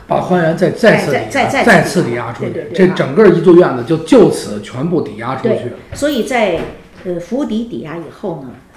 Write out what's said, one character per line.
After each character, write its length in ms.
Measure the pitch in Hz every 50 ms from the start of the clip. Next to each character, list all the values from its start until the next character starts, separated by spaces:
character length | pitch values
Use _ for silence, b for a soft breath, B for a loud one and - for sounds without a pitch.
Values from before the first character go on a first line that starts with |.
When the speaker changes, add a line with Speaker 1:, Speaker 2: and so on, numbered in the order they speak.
| -
Speaker 1:
把 120 | - 170 -
花 160 | - - 180 180
园 160 | 165 160 165
再， 140 | - 185 151
再 260 | - - 233 208 156
次 140 | - - 151
抵 60 | 131
押， 40 | - -
Speaker 2:
哎， 60 | -
再， 160 | - 277 -
再， 160 | - - 277 202
再 200 | 233 190 160 -
次 200 | - - 180 139
抵 120 | 120 117
押。 180 | 120 117 - -
Speaker 1:
再 0 |
次 100 | - 151
抵 20 |
押 0 |
出 0 |
去。 40 | 170
Speaker 2:
对， 120 | 165 165 147
对， 80 | - -
对， 140 | - 185
Speaker 1:
这 60 | 185 165
整 180 | - 143 131 139
个 120 | 202 214 180
一 120 | 165 165
座 120 | 156 185 165
院 240 | 175 175 139 127
子 60 | 120 120
就 140 | 156 160 156 -
就 240 | - 277 233 170 -
此 280 | - - - 107 104 104
全 280 | - - - 123 151 175
部 120 | 175 151
抵 160 | - - 104
押 180 | 104 117 127 131
出 80 | - -
去。 60 | 220
Speaker 2:
对， 220 | 196 - - 180 - - - - -
所 160 | - 285 302
以 140 | 285 226 -
在， 360 | - 262 233 214 185 165 156 156 - - - - - - - -
呃， 140 | 185 175 170
府 260 | - - 226 277 294
邸 200 | 233 214 226 240
抵 140 | - 151 117
押 160 | - 147 160
以 120 | 170 156 127
后 320 | - - - 185 160 151 135
呢， 80 | 123 104 - - _ _